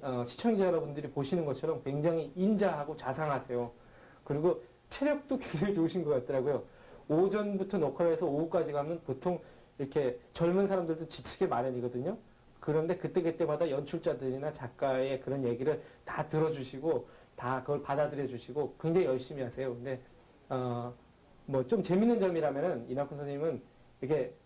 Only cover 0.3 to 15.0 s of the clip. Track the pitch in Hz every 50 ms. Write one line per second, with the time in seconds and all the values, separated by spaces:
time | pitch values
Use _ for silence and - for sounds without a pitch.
0.3 | - - - 233 226 196 190 180 170 160 147 143 143 147 147 135 - 147 139 -
1.3 | 190 175 160 143 127 - - 156 160 - - 135 139 147 147 170 165 165 151 -
2.3 | - 180 185 202 220 190 202 190 165 147 147 147 156 - - 123 131 139 156 151
3.3 | 143 127 123 - 123 120 120 120 - - - - - - - - - - - -
4.3 | 143 143 156 180 165 - - - - - _ - - - 277 294 294 294 - -
5.3 | 269 262 - - - 147 175 202 202 165 165 165 - 185 165 147 147 127 120 -
6.3 | 139 131 123 147 139 117 - - - - - - - - - - 151 160 185 196
7.3 | 196 214 208 208 202 190 190 190 - 190 151 139 - - 175 170 160 165 185 160
8.3 | 139 147 165 165 196 175 160 143 143 147 143 156 175 165 - - 131 135 - 180
9.3 | 180 165 - - - - - - _ - 139 135 - 156 139 127 123 - - -
10.3 | - - 165 170 180 190 196 190 196 185 175 160 160 156 165 156 - - 123 -
11.3 | - - 190 170 135 120 127 131 127 123 120 120 120 123 127 170 220 233 - -
12.3 | - _ - - - - - - 147 156 156 165 180 - - 156 - 185 165 165
13.3 | 160 - 170 160 151 147 170 160 135 139 147 - - 165 - 175 147 123 135 131
14.3 | 127 135 139 151 151 - 135 123 - - 143 135 135 131